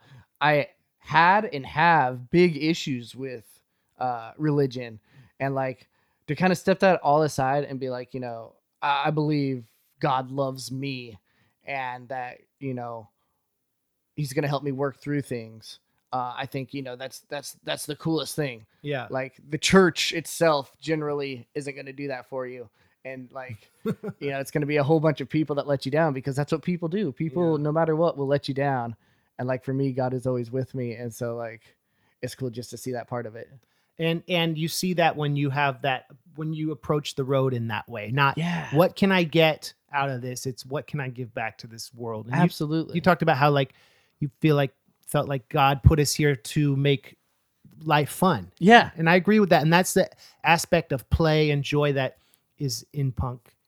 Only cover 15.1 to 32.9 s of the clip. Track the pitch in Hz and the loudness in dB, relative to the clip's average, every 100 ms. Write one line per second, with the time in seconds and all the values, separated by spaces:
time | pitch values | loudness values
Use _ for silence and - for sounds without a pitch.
15.1 | 147 135 120 113 110 - - _ _ _ | -6 -4 -8 -10 -18 -20 -20 _ _ _
16.1 | 131 123 120 135 143 127 143 131 123 131 | -8 -6 -8 -8 -8 -8 -10 -10 -10 -12
17.1 | - - 143 - - - 147 - 147 160 | -14 -14 -12 -12 -14 -8 -8 -6 -6 -2
18.1 | 160 135 - 143 117 107 _ 147 139 110 | -2 -2 -4 -6 -6 -16 _ -8 -8 -6
19.1 | 131 131 - 143 147 - 190 180 - - | -6 -8 -12 -10 -4 4 6 6 4 -2
20.1 | 170 - - 165 147 131 _ 143 160 147 | -4 -6 0 2 2 -2 _ -4 -4 -2
21.1 | 147 139 127 117 151 139 139 139 135 143 | -4 -6 -10 -10 -10 -8 -10 -14 -10 -8
22.1 | 127 123 135 127 127 113 _ _ _ 131 | -8 -8 -8 -8 -10 -16 _ _ _ -14
23.1 | 131 127 131 127 107 _ _ 214 - 214 | -14 -14 -16 -14 -16 _ _ -8 -8 -10
24.1 | - 143 139 135 156 147 147 139 160 156 | -10 -8 -6 -6 -4 0 0 2 4 2
25.1 | 147 135 151 156 143 135 139 139 143 165 | 0 -2 -2 -2 -2 -2 -2 0 0 0
26.1 | 135 131 135 147 160 - 175 165 190 185 | 0 -4 -4 -2 -2 -2 -4 -4 -4 -4
27.1 | - 160 170 170 156 147 156 160 156 170 | -4 -4 0 0 2 0 2 2 2 2
28.1 | 139 139 143 - 135 143 127 120 113 _ | 0 0 0 0 -2 0 0 -4 -10 _
29.1 | _ _ - 127 131 - 135 139 127 127 | _ _ -8 -4 -4 -2 -2 0 0 -2
30.1 | 127 123 123 117 127 131 135 120 113 120 | -2 -2 -2 -2 -4 -4 -6 -6 -6 -10
31.1 | 110 120 117 117 113 _ _ _ _ _ | -6 -6 -6 -8 -12 _ _ _ _ _
32.1 | _ 127 - 131 113 117 117 - | _ -12 -8 -8 -8 -12 -12 -10